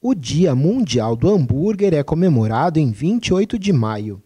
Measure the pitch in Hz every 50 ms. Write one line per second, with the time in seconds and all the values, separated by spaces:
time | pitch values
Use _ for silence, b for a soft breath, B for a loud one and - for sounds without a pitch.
0 | _ 240 262 190 131 107 104 151 180 180 131 127 139 170 220 269 240 151 120 120
1 | 110 110 117 117 117 170 208 196 147 117 107 135 165 208 220 185 202 202 170 147
2 | 139 - 160 156 180 190 156 120 110 107 110 117 143 180 160 160 156 127 110 101
3 | 131 170 220 240 - - 185 185 202 208 - 233 190 202 190 135 113 107 110 107
4 | 107 107 101 98 -